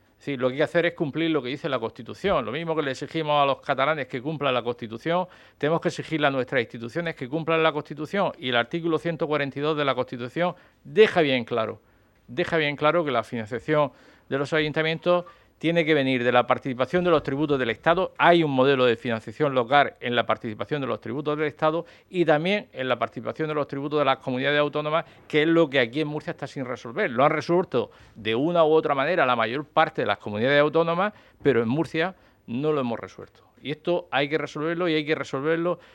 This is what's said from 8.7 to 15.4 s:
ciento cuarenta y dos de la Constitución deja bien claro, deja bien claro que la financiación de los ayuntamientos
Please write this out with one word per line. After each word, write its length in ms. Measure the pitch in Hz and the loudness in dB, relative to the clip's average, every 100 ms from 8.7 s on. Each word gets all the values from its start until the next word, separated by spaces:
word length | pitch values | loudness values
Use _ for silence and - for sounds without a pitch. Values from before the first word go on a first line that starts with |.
| 170 165 156 | -2 -2 -2
ciento 300 | 170 160 160 | -2 -4 -2
cuarenta 320 | 147 139 139 | -2 -2 -4
y 20 | |
dos 160 | 147 151 | -2 0
de 80 | 143 | 0
la 100 | 123 | 0
Constitución 600 | 123 127 123 160 175 - _ _ | -2 -6 -8 -2 -4 -4 _ _
deja 380 | - 151 214 180 | -4 4 4 4
bien 240 | 151 131 113 | 2 2 0
claro, 360 | 120 110 104 _ _ _ _ - | -2 -4 -6 _ _ _ _ -12
deja 300 | 123 170 170 | -6 -2 0
bien 180 | 147 143 | 0 0
claro 300 | 151 165 151 | 2 2 2
que 60 | |
la 120 | 120 | 0
financiación 680 | 110 120 107 120 - 151 143 - - - - | -2 -6 -6 -6 0 0 0 -4 -20 -20 -6
de 100 | 135 | -4
los 140 | 143 | -2
ayuntamientos 720 | 160 151 151 160 165 180 175 170 - | 0 0 -2 -2 -2 2 0 0 -14